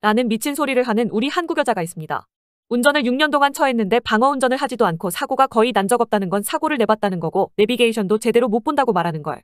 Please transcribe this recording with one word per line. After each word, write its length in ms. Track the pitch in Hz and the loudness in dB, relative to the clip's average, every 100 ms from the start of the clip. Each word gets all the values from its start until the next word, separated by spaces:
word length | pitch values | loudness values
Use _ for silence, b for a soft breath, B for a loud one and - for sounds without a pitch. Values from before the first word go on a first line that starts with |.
라는 280 | 214 214 247 | 2 0 0
미친 260 | 220 294 | -2 -2
소리를 260 | 285 285 262 | -2 0 0
하는 260 | 254 214 233 | 0 0 0
우리 180 | 185 262 | -2 -2
한국 300 | 330 339 320 | -2 -4 -2
여자가 240 | 277 214 | 0 0
있습니다. 440 | 170 - 156 143 - _ _ _ _ | -4 -8 -8 -8 -10 _ _ _ _
운전을 360 | 240 247 294 | 2 2 2
육 100 | 247 | 0
년 160 | 254 302 | 0 2
동안 200 | 285 277 | 2 2
처했는데 460 | 285 285 247 208 226 | 2 0 2 2 0
방어 280 | 240 226 254 | 2 2 2
운전을 260 | 277 254 - | 2 0 0
하지도 300 | 277 240 214 | -4 0 0
않고 240 | 165 190 | 0 -6
사고가 380 | - - 262 269 | -6 -6 0 2
거의 240 | 240 233 | 4 2
난 160 | 208 196 | 2 2
적 120 | 370 | 2
없다는 280 | 233 214 190 | 2 0 0
건 120 | 196 | -4
사고를 360 | 208 311 311 294 | -4 -4 -2 0
내봤다는 400 | 214 214 202 185 | 2 2 0 -2
거고 300 | 160 185 190 - | -4 -2 -2 0
내비게이션도 640 | 208 240 233 226 190 214 | 0 2 0 0 0 0
제대로 300 | 233 226 247 | 2 2 2
못 140 | 220 | 0
본다고 300 | 226 294 262 | 0 0 0
말하는 300 | 185 170 160 | 0 -2 -4
걸 200 | 151 139 | -8 -12